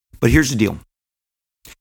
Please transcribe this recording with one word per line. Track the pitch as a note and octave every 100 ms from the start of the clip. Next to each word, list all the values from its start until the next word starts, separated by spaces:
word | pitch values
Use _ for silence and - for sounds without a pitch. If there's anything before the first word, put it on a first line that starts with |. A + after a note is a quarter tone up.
| _ -
But | B2
here's | D#3+ C#3
the | B2
deal. | G#2 D#2 - _ _ _ _ _ _ _ - -